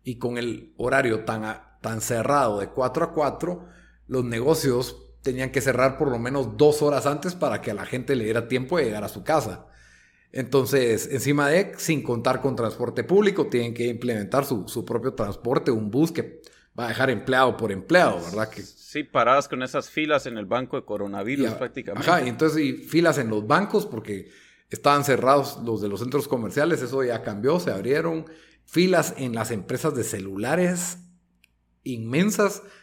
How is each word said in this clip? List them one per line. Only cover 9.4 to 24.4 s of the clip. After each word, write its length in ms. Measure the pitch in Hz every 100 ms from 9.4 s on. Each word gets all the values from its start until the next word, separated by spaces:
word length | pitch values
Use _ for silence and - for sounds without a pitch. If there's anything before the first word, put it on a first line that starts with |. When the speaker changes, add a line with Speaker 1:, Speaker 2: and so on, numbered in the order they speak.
| 113 90 - - - _ _ _ _
Speaker 1:
Entonces, 760 | - 120 135 123 139 123 107 -
encima 380 | 135 117 147 139
de, 240 | 170 196 -
sin 260 | - 151
contar 380 | 117 117 120 127
con 140 | 139 117
transporte 480 | 113 - 120 -
público, 440 | 117 190 208 190 143
tienen 260 | 123 117
que 140 | 113 120
implementar 580 | 120 123 110 98 127 139
su, 220 | 113 85
su 180 | 120 -
propio 280 | 117 127
transporte, 580 | - 104 101 117 139 -
un 180 | 113 104
bus 220 | 120 160
que 300 | 147 - - - _ _ -
va 60 | 117
a 40 |
dejar 200 | 117 131
empleado 480 | 110 131 127 131 107
por 140 | 107
empleado, 500 | 95 92 175 151 90
¿verdad? 260 | 85 101 110
Que 120 | -
Speaker 2:
Sí, 420 | 95 - - 147
paradas 440 | 139 135 117 139 139
con 140 | 131
esas 260 | 127 147 -
filas 360 | - 156 143 131
en 100 | 113
el 80 | 98
banco 320 | 117 127 135
de 80 | -
coronavirus, 580 | 104 101 98 101 139 120
Speaker 1:
y 20 |
a-, 60 | 110
Speaker 2:
prácticamente. 520 | 120 139 - 104 147
Speaker 1:
ajá, 160 | 175 127
y 40 |
entonces, 300 | 117 156 151
y 100 | 143
filas 440 | 127 - 160 170 139
en 120 | 113
los 160 | 107 107
bancos, 380 | 156 202 208 151
porque 440 | 113 104 98 - -